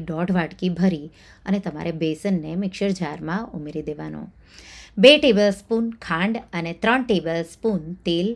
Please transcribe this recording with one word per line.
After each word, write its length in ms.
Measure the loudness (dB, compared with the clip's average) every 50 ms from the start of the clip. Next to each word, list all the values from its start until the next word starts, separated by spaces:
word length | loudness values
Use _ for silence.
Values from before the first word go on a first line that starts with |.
| -4 -6
દોઢ 240 | -6 -4 -2 0 0 0
વાટકી 320 | 0 -2 -4 -4 -4 -2 0 2
ભરી 320 | 2 2 2 0 -6 -12 -16 -20 -20 -20 -20 -12 -6
અને 120 | -4 -4 -2 -4
તમારે 260 | -6 -8 -6 -6 -6 -4 -2
બેસનને 500 | -2 -2 -2 -2 -2 -2 -2 -2 -2 -4 -6 -6
મિક્સર 280 | -6 -6 -4 -2 -2 -2 -2 -2
જારમાં 440 | -4 -6 -6 -8 -6 -6 -4 -6 -6 -8 -10 -10
ઉમેરી 260 | -10 -8 -8 -8 -8 -8
દેવાનો. 340 | -8 -8 -10 -10 -12 -12 -14 -16 -18 -20 -20 -20 -20 -20 -20 -20 -20 -20 -20 -8 4 8 10
બે 80 | 10 10 10
ટેબલસ્પૂન 680 | 8 4 4 4 4 2 0 -2 -4 -2 -2 0 0 -2 -6 -10 -6 -4
ખાંડ 340 | -2 -2 0 -2 -2 -4 -8 -8 -8 -6
અને 140 | -6 -6 -6 0
ત્રણ 240 | 2 2 2 2 2
ટેબલસ્પૂન 760 | 2 0 0 0 0 -2 -2 -4 -6 -8 -6 -2 -2 -2 -2 -4 -8 -12 -6 -4 -2
તેલ, 240 | 0 0 0 -2 -2